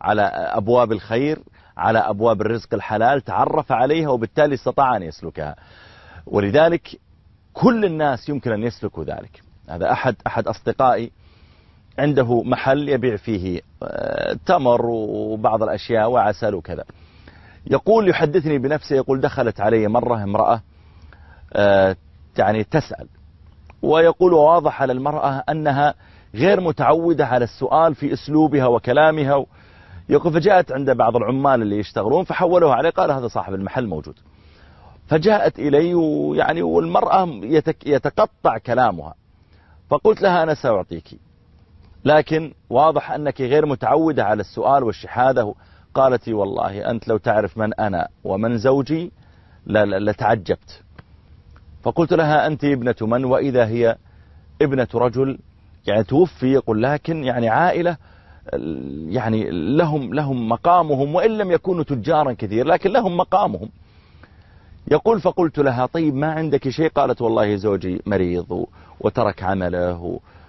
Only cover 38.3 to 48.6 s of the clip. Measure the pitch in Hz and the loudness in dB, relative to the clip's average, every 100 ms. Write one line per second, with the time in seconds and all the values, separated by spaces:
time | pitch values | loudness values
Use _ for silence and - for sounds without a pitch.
38.3 | _ 165 113 - 120 120 90 73 - _ | _ -2 -2 -2 2 2 0 -8 -18 _
39.3 | _ _ _ _ - - 147 220 220 196 | _ _ _ _ -20 -4 0 2 2 2
40.3 | 180 160 151 135 104 87 85 - - _ | 2 0 0 0 -2 -2 -10 -14 -20 _
41.3 | _ _ _ _ - - - 127 151 147 | _ _ _ _ -20 -20 -4 2 4 4
42.3 | 160 156 - - 120 156 147 - 147 147 | -2 -4 -12 -4 2 4 2 -2 -4 -4
43.3 | 127 127 147 151 131 113 143 160 131 104 | -4 0 2 2 0 0 2 2 0 0
44.3 | 107 98 - 107 139 120 - 101 113 131 | -2 -4 -4 2 2 2 -4 -6 0 2
45.3 | 127 107 - - - _ - 135 123 - | 2 0 -6 -16 -20 _ 0 2 2 -2
46.3 | 107 98 - - 101 101 117 - 110 - | -4 -2 -2 -6 -4 -6 -4 -2 -2 0
47.3 | 107 104 - 107 - 107 90 - - 101 | 0 0 -2 -4 -2 -2 -2 -6 -8 -6
48.3 | 98 113 117 | -4 -2 0